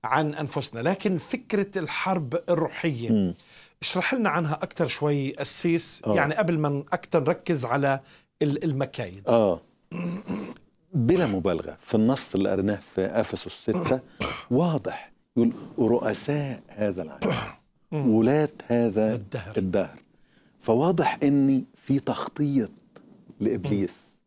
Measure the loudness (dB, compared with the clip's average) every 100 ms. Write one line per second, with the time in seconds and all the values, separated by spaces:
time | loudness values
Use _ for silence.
0 | 4 2 2 -2 -4 -4 -4 -2 0 0
1 | 0 -2 -2 -6 -2 -2 0 -4 -4 -4
2 | 0 0 0 -4 0 0 0 -2 -4 -2
3 | 2 2 2 -2 -16 -20 -20 _ -2 0
4 | 0 0 2 2 0 -2 -6 -2 -2 0
5 | 0 0 -2 -2 0 2 2 2 0 -2
6 | 0 2 2 2 0 2 0 -2 -2 -6
7 | 0 0 2 -2 -2 -2 0 0 2 0
8 | -6 -20 _ _ 0 0 -2 -2 -4 -6
9 | -8 -8 2 4 4 0 _ _ _ -8
10 | -6 -6 -8 -8 -8 -16 _ _ _ 0
11 | 4 4 2 0 -2 -2 -6 -12 -2 2
12 | 4 2 2 2 0 0 -2 -4 -6 -4
13 | -2 0 -2 -4 -8 -6 -4 -2 0 -2
14 | -4 -8 -8 -8 -2 2 2 0 -4 -10
15 | -14 _ _ 2 2 0 -12 0 2 2
16 | 2 -2 -2 -2 -4 -10 -14 -4 -4 -2
17 | -8 -4 -2 -2 -4 -12 _ _ _ -2
18 | 2 4 4 4 0 -4 0 2 2 2
19 | 0 -2 -6 -10 -4 -2 0 0 -2 -8
20 | _ _ _ _ _ _ 2 4 4 2
21 | 0 2 2 4 4 2 -2 -14 0 0
22 | 0 -4 -6 -2 0 2 0 -6 _ -20
23 | -20 -20 -20 -4 -2 -2 -2 0 -2 -4
24 | -14 -20